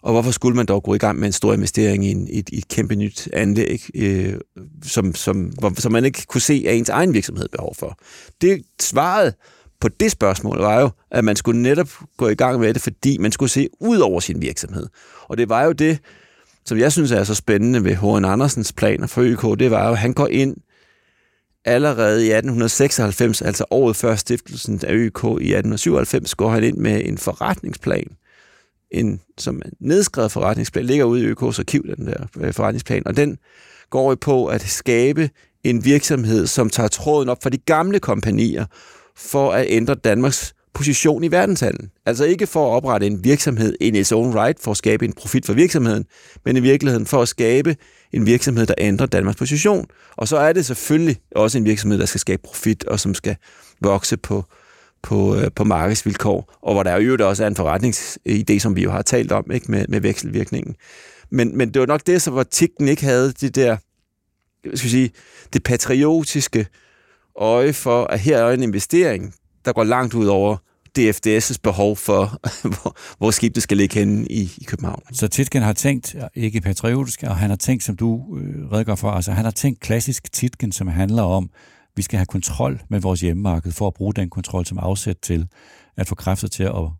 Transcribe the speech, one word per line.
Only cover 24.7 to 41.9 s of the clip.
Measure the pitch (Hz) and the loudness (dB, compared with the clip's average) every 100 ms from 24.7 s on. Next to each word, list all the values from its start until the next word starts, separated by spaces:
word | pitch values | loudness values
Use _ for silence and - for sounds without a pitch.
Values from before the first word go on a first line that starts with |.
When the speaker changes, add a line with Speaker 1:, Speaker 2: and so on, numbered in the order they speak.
| 101 - | -6 0
Speaker 1:
af | |
Ø | 104 117 | 0 0
K | - 117 110 | -2 -2 0
i | - | 0
atten | 98 104 107 | 0 0 -2
syvoghalvfems, | - 143 - - - - | 0 0 2 -2 -4 -2
går | 104 | 0
han | 113 | 2
ind | 113 - | 0 0
med | 110 110 - | 0 0 -2
en | 107 | -4
forretningsplan, | - - 113 185 - - - - - - _ _ _ _ _ _ _ | -6 -4 -4 -4 -6 -8 -4 -4 -4 -14 _ _ _ _ _ _ _
en, | - 110 98 _ - | -4 -2 -4 _ -10
som | - 127 | -8 -8
en | - - | -10 -10
nedskrevet | - 175 202 - 110 | 0 2 2 0 -2
forretningsplan, | - 98 107 113 - 123 | 0 0 0 -2 -4 0
ligger | 143 123 | 2 4
ude | 120 | 2
i | 110 | 0
Ø | 110 | -2
K's | 123 113 | -4 -4
arkiv, | - 143 - - | -2 -2 -2 -8
den | - | -6
der, | - - - | -8 -8 -6
øh, | - | -6
forretningsplan, | - 104 110 - 110 - | -2 -2 -2 -4 -4 -2
og | 110 | 0
den | 147 160 _ _ - - _ | 0 -2 _ _ -20 -20 _
går | 127 135 | -2 0
jo | 131 | 0
på | - 131 98 | 2 2 2
at | 113 | -2
skabe | 98 - - 117 127 147 156 _ _ _ | -4 -6 0 2 4 2 -2 _ _ _
en | - 120 104 | -2 0 4
virksomhed, | 147 - 139 110 110 85 | 4 4 0 2 2 2
som | - 113 | 2 0
tager | - 110 | 2 -2
tråden | - 117 151 127 | -2 0 0 2
op | 123 | -2
fra | - | -2
de | 127 | -4
gamle | - 156 175 202 | 0 2 2 -2
kompagnier | - 104 113 104 113 73 107 - - - _ _ | -2 -2 0 0 0 0 -6 -10 -20 -20 _ _
for | - 143 139 | -6 0 2
at | 98 131 | 2 2
ændre | 113 117 135 | 0 0 0
Danmarks | 113 104 131 131 - _ _ | 2 2 2 0 -6 _ _
position | - 143 143 160 147 | -4 -2 2 2 2
i | 165 | 2
verdenshandlen. | 175 196 180 117 - 98 | 2 2 2 0 -2 -10